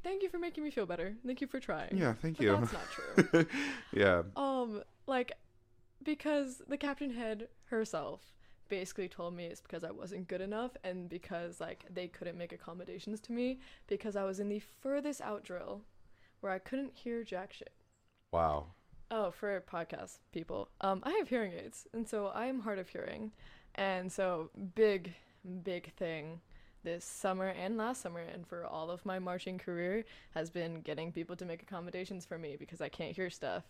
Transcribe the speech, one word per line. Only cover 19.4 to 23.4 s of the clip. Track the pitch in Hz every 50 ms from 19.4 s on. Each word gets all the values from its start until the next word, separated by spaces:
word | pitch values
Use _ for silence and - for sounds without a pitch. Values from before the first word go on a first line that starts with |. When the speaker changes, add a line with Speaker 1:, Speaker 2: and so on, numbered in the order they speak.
| - 202 202 185
Speaker 1:
podcast | 180 - 190 170 165 - - - - - - - _ _
people, | - 180 170 - - 101 - - - -
um, | - 196 196 190 -
I | 277
have | 359 440 330 -
hearing | 247 233 220 190 175
aids, | 170 - 226 - - - - -
and | 226 226 -
so | - 214 202
I | 196 - 214 233
am | 262 269 254
hard | 202 220 202 190
of | 180 -
hearing. | - - - - - 220 220 214 - -